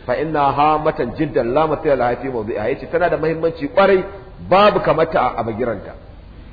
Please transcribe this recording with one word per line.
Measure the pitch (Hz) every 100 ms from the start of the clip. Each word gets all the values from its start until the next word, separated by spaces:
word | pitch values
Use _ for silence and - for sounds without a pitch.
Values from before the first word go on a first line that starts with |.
| -
Fa | 123
inna | 156 151 139
ha | 139 151 151
matan | 156 156 120 104
jiddan | 156 147 117
la | 143 156
matila | 143 156 127
laha | 120 120
fi | 131
mawdi'iha." | 120 107 104 113
Yace | 139 127
tana | 165 170
da | 151
muhimmanci | 156 160 165 165 143
kwarai, | - 285 185 - - - - -
babu | 185 208 180
kamata | 165 151 160 -
a, | 123 120
a |
bagiranta. | 113 107 123 101 - - - - - - -